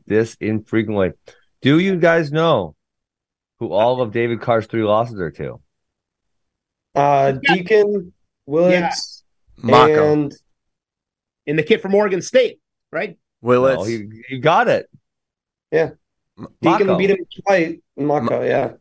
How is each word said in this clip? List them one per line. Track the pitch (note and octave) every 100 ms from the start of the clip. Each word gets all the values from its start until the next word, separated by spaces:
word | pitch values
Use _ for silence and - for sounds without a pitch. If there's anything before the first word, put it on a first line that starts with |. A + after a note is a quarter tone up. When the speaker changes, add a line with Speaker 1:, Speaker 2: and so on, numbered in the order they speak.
| -
Speaker 1:
this | G#2+ A2+ -
infrequently. | G#2+ A2 - A2+ G#2+ G#2 F2+ - - - _ _
Do | B2+ D#3
you | F#3+ F3+
guys | E3+ E3 D3
know | D#3 E3 B2 D#2+ - _ _ _ _ _ _ _ -
who | A2+
all | G2 A#2 B2+
of | A#2
David | A#2 A#2 A2+
Carr's | - A2+ G#2
three | A#2
losses | G#2 G#2+ A#2+ G#2
are | D#2+
to? | - C#2 A#1+ _ _ _ _ _ _ _ _ _ _ _ _ _
Speaker 2:
Uh, | C#3 C#3+ C#3 C#3 C3
Speaker 3:
Yeah. | C#4+ -
Speaker 2:
Deacon, | F3+ G#3+ G#3 G3+ F3 _ _ _ -
Willits, | D#3 F3+ F3+ E3 - - - _ _ _ -
Speaker 3:
Yeah. | A#2+
Speaker 4:
Mako. | B2 C#3 D3+ D3+
Speaker 2:
and | D3+ C#3+ - _ _ _ _ _ _ _ _ _ _ -
Speaker 3:
And | D#3
the |
kid | D3+ G#3+
from | F#3+ G3
Oregon | G#3 F#3
State, | - B3+ A#3 - _ _ _
right? | D#3 G#3 - _ _
Speaker 4:
Willits. | A#2+ B2 C3 B2+
Speaker 1:
No, | G#2+
he, | A2+ G#2 A2 B2
you | C3
got | D3+ G3 A#3+
it. | A#2 - _ _ _ _ _ _ _ -
Speaker 2:
Yeah. | D#3 D#3 - _ _ _ -
Speaker 4:
M-, | - -
Speaker 2:
Deacon | E3 G#3 G3
Speaker 1:
Mako. | F3
Speaker 2:
beat | G3
him | G3 - - G3
twice. | F#3+ E3 - _ -
Mako, | D3 C#3+ A#2+ B2
Speaker 4:
Ma- | B2
Speaker 2:
yeah. | B2 C3+ -